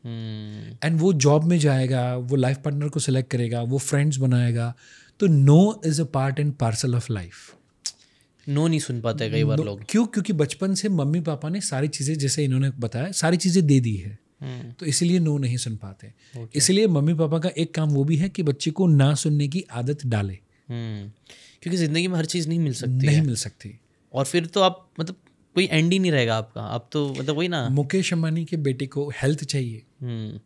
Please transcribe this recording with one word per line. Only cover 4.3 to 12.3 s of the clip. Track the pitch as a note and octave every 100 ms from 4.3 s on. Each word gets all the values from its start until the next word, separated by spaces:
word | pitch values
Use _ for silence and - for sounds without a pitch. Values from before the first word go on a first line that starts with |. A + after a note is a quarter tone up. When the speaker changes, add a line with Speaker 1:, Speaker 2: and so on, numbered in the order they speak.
| B2 A#2+ A#2 A#2 - - - - _
Speaker 2:
तो | G3
no | D3 C#3 D3+ G3+ G#3+ E3
is | D#3
a | D3+ C#3
part | C3+ C3+
and | D3 C#3
parcel | A#2 A2 C3
of | A#2+ -
life। | G#2+ F2 - - - _ _ - - _ _ _ _ -
Speaker 1:
No | C#3+ D#3+
नहीं | D#3+
सुन | - B2
पाते | A2+ G#2+ A2
कई | D3
बार | D3 C#3
Speaker 2:
No, |
Speaker 1:
लोग। | B2+ G2 G#2+
Speaker 2:
क्यों? | G#3+ A#3
क्योंकि | G#3 F#3+
बचपन | E3 D3 - F#3+
से | F#3+ G#3+
मम्मी | F3+ C#3 E3
पापा | D#3+ C#3+ D3+
ने | G3
सारी | F#3+ C3 D3
चीज़ें, | D3 C#3
जैसे | D#3 C#3